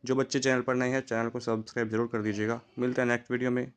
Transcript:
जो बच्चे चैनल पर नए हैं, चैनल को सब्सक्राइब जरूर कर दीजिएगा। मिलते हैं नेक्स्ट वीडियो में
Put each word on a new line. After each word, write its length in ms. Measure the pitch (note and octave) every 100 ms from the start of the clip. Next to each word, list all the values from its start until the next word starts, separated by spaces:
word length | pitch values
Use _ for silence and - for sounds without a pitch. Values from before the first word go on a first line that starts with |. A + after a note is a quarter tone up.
जो 120 | B2 C3
बच्चे 240 | C3+ C#3
चैनल 220 | C3 B2+
पर 140 | B2 B2+
नए 140 | B2+
हैं, 120 | C3
चैनल 280 | C3 A2+ A#2
को 100 | A#2+
सब्सक्राइब 480 | A#2 A2 A2 - A2+
जरूर 180 | A2 A#2
कर 140 | A2+
दीजिएगा। 380 | G#2+ G2+ G#2+ A#2 - -
मिलते 220 | B2 B2
हैं 60 | B2
नेक्स्ट 240 | A#2+ -
वीडियो 200 | B2 B2+
में 200 | B2 C3